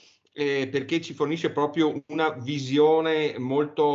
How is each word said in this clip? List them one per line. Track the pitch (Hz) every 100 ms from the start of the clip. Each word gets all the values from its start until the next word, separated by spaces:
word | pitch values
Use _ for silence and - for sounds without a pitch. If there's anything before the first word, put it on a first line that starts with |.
| _ _ _
eh, | - 143 139 127
perché | 139 - 165
ci | 165
fornisce | 131 147 165 156
proprio | 147 147 165 151 139 -
una | 151 156
visione | 151 120 147 131 143 151 160 160 156 151 120
molto, | 127 139 151 156 147